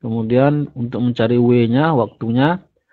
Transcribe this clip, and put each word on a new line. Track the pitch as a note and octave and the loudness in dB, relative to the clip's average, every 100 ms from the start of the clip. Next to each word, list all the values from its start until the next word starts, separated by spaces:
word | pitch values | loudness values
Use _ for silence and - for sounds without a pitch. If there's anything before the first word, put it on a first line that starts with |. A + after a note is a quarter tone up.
Kemudian | A#2 A2+ A2 B2 C#3 D3 C#3+ | -6 -6 0 2 2 0 -4
untuk | - A#2+ B2 | -8 -8 -4
mencari | B2 A#2+ A2+ A#2+ | -4 0 0 2
W-nya, | A#2+ A#2+ A#2 B2 D#3+ | 2 2 2 0 0
waktunya | D3 G#2 _ A2+ A#2+ C#3+ F3+ _ _ _ | 0 -2 _ -4 0 0 0 _ _ _